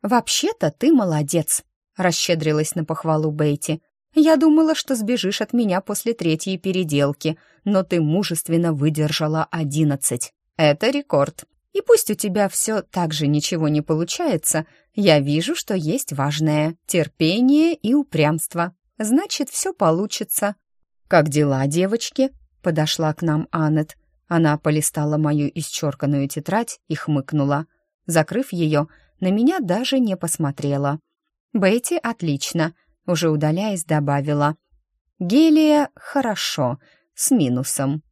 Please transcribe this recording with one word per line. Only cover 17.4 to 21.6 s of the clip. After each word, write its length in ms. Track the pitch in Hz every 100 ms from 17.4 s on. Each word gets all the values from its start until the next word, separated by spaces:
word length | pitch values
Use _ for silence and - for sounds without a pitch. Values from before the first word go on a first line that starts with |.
| 254 294 330
и 200 | 339 208
упрямство. 800 | 277 277 156 147 165 - 165 170 - _ _
Значит, 500 | 214 262 403 - 294
всё 240 | - 381
получится». 840 | 370 175 165 214 - 214 - 202 208 _ _ _ _ _
«Как 200 | 175 151
дела, 380 | 143 147 131